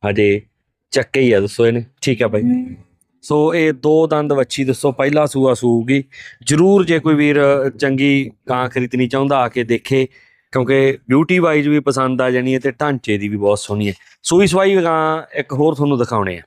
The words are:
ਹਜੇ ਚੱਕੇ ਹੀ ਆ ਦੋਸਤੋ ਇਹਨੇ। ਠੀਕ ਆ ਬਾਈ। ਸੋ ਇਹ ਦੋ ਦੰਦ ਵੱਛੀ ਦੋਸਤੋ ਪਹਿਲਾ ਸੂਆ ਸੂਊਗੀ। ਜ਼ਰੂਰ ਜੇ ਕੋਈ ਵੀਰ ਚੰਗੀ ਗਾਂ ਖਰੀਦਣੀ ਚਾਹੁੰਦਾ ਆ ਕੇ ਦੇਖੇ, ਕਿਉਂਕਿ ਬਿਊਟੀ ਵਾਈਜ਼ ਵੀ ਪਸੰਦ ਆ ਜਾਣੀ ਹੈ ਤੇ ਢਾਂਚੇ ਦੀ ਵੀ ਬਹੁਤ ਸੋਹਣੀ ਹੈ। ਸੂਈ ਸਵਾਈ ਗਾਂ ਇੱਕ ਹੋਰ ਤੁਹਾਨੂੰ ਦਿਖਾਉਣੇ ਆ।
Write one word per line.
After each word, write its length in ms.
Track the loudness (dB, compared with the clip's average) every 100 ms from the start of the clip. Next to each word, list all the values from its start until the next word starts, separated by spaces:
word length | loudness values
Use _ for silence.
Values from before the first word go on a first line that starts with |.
| -4
ਹਜੇ 340 | 0 2 0 -4 _ _ _ _
ਚੱਕੇ 300 | -4 -2 0
ਹੀ 120 | 2
ਆ 80 | 2
ਦੋਸਤੋ 260 | 0 0 0
ਇਹਨੇ। 180 | 0 -6 _
ਠੀਕ 200 | -4 -2
ਆ 60 | -2
ਬਾਈ। 140 | -2 -2 -2 -4 -14 -20 _ _ _
ਸੋ 320 | -4 0 0
ਇਹ 180 | 0 0
ਦੋ 340 | 0 0 2 2
ਦੰਦ 260 | 0 0
ਵੱਛੀ 320 | -2 -2 -2
ਦੋਸਤੋ 280 | -4 -2 -2
ਪਹਿਲਾ 340 | -2 -2 0 0
ਸੂਆ 280 | 0 0
ਸੂਊਗੀ। 500 | 0 0 0 0 -2 -2 -16 -20 -16
ਜ਼ਰੂਰ 420 | -2 2 4 4
ਜੇ 140 | 2 0
ਕੋਈ 160 | 2
ਵੀਰ 220 | 2 2 2 2 2 -2 -2
ਚੰਗੀ 520 | -2 0 2 2 0 -10 -6
ਗਾਂ 200 | -4 -2
ਖਰੀਦਣੀ 400 | -4 -4 -2 -2
ਚਾਹੁੰਦਾ 300 | 0 0 0
ਆ 100 | 0
ਕੇ 160 | -2
ਦੇਖੇ, 420 | -2 -4 0 -2 -2 _ _ _ _
ਕਿਉਂਕਿ 460 | -4 0 2 2 0 0
ਬਿਊਟੀ 300 | 0 2 0
ਵਾਈਜ਼ 300 | 2 0 0
ਵੀ 120 | 0
ਪਸੰਦ 420 | 0 -2 -2 0
ਆ 80 | 0
ਜਾਣੀ 240 | 0 0
ਹੈ 40 | -2
ਤੇ 120 | -2
ਢਾਂਚੇ 480 | -4 -4 -4 -4 -4
ਦੀ 100 | -4
ਵੀ 80 | -2
ਬਹੁਤ 220 | 0 0
ਸੋਹਣੀ 300 | -2 -4 -4
ਹੈ। 40 | -6 _ _
ਸੂਈ 240 | 0 2 2
ਸਵਾਈ 360 | 2 2 2
ਗਾਂ 400 | 0 0 0 -2 -6
ਇੱਕ 180 | -10 -8
ਹੋਰ 220 | -2 0
ਤੁਹਾਨੂੰ 240 | 0 -2 0
ਦਿਖਾਉਣੇ 400 | -2 -2 -4
ਆ। 40 | -6